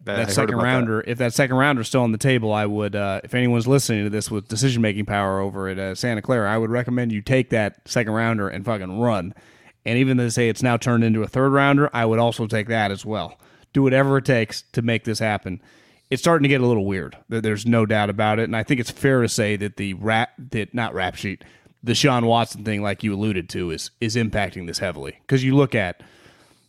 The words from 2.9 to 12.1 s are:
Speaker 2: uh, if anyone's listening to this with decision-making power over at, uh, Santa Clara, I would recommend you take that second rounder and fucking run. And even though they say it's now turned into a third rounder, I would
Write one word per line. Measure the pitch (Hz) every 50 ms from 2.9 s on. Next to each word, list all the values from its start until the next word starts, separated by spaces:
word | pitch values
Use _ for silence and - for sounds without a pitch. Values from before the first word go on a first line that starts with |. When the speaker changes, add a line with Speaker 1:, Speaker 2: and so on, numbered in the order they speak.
| 104
Speaker 2:
uh, | 101 101 98 95 - -
if | - 123
anyone's | 123 123 120 120 117 110
listening | 127 139 139 - - 113 104 104
to | 104
this | 104 107 - -
with | 110 101 101 -
decision-making | 113 107 135 135 120 117 113 107 95 107 101
power | 98 104 101 98 95 95 98
over | 98 98 98 98 95 95
at, | 92 95
uh, | 95 95 92
Santa | - - 120 113 104
Clara, | - - 127 117 104 101
I | 110 113
would | 113 110
recommend | 120 123 117 123 123 123 123 113
you | 107 101
take | 101 - 131 131 120 -
that | 120 110 104 98 - _ _ -
second | - 123 110 107
rounder | 107 113 113 113 113 104 98 95
and | - 98 95
fucking | 120 110 98 92 92 95 110
run. | 120 120 107 95 85 95 - - - - - _ _ - _ _ _
And | 107 117 127
even | 135 131 131 123
though | 120
they | 117
say | 110 123 120 113
it's | 104 -
now | 123 123 120
turned | 117 - 127 120 113
into | 117 113 110 110
a | 104
third | - - 131 135 139
rounder, | 139 139 139 139 143 143 147 - -
I | 120 117
would | 110